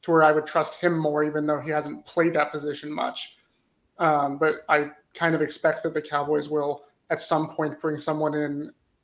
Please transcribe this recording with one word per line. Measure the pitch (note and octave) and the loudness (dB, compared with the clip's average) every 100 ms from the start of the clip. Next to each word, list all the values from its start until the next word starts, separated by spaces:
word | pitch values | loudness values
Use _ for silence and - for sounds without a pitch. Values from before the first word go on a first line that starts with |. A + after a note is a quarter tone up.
to | - | 2
where | E3 | 6
I | D#3 | 8
would | D#3 D3+ | 6 2
trust | E3+ D3+ - | 0 0 0
him | F3 E3 | 0 2
more, | D#3 D3 | 0 0
even | D3+ D3+ D3+ | 0 0 0
though | D3 | -2
he | C#3 | -2
hasn't | D3+ D3 B2 - | -4 -4 -10 -6
played | - E3 | 0 2
that | E3 D3 | 2 0
position | D3+ D3 C#3 D3 | -2 -6 -8 -8
much. | D3+ B2+ - - _ _ _ _ _ _ - | -4 -6 -6 -14 _ _ _ _ _ _ 0
Um, | E3 D3+ C#3 C#3 | 2 4 0 2
but | D#3 D3+ - | 0 0 0
I | D3+ D3 - _ | 0 0 -8 _
kind | - E3+ D#3 | -2 0 2
of | |
expect | D3+ - D#3+ D3+ | 0 0 0 0
that | E3 | -4
the | D#3+ | -4
Cowboys | D3 D3 C#3+ D3+ D3 | -2 -4 0 -2 0
will | D3+ C#3+ C#3 - _ _ | -2 -2 -6 -10 _ _
at | D#3+ | -4
some | - D#3 D#3 | 0 0 0
point | - D#3 D3 | -4 -4 -2
bring | D#3+ D3 | -4 -4
someone | E3 D3+ D3+ | -4 -2 -2
in | D3+ D3 C#3+ D3+ - _ _ | -2 -4 -4 -8 -14 _ _